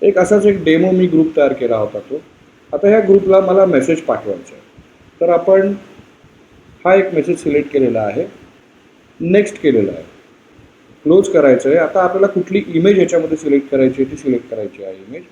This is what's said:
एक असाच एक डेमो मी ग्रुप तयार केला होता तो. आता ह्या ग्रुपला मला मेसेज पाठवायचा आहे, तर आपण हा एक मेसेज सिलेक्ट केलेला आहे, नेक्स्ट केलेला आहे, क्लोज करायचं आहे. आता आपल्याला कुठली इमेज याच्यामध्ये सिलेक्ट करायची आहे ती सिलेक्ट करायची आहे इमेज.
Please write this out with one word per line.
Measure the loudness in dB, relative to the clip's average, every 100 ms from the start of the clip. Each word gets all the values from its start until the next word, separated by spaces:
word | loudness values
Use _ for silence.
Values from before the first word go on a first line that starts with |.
एक | 0 0
असाच | 2 2 2
एक | 0 0
डेमो | 2 2
मी | 2 2
ग्रुप | 2 0 0
तयार | 0
केला | 0 -2 -2
होता | -4 -8
तो. | -10 -12 -14 _ _ _ _
आता | -2 2
ह्या | 2
ग्रुपला | 4 2 4 2
मला | 4 2 2
मेसेज | 2 0 -2
पाठवायचा | -4 -6 -6 -10 -12
आहे, | -20 _ -20 _ _ _ -4
तर | 0
आपण | 0 2 2 2 -4 -12 -20 -20 _ _ _ _ _ _ -6 2
हा | 2
एक | 2
मेसेज | -2 -2 -4
सिलेक्ट | -2 -2 -2
केलेला | 0 0 0
आहे, | -4 -6 -8 -12 -20 _ _ _ _ _ _ -8
नेक्स्ट | 0 2 0 -2
केलेला | 0 0 0
आहे, | -6 -16 -20 _ _ _ _ _ _ _ _
क्लोज | 0 2 2
करायचं | 2 2 2 2
आहे. | 0
आता | 0 0
आपल्याला | 0 0 0
कुठली | -2 -4 -4 -2
इमेज | 0 2 2
याच्यामध्ये | 2 0 -2 -4
सिलेक्ट | -2 -2 -2
करायची | 0 0 0
आहे | -6
ती | -6
सिलेक्ट | -4 -4 -6
करायची | -10 -10 -12
आहे | -16
इमेज. | -16 -18 -20 -20